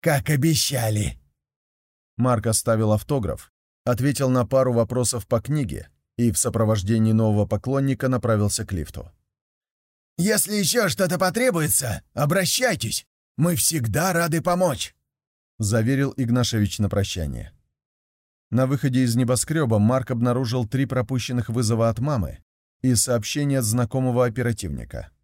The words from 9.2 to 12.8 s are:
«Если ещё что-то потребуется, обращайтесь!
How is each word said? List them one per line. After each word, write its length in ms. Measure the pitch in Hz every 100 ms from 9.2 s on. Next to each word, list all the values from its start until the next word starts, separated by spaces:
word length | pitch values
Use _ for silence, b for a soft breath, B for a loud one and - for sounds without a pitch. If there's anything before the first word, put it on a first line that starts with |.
| _ _ _ _ _ _ _ _ _ -
«Если 360 | 180 214 -
ещё 360 | 208 175 240 202
что-то 280 | 123 185 175
потребуется, 840 | 185 220 254 175 156 - 131 80 -
обращайтесь! 920 | - 143 196 180 - 254 190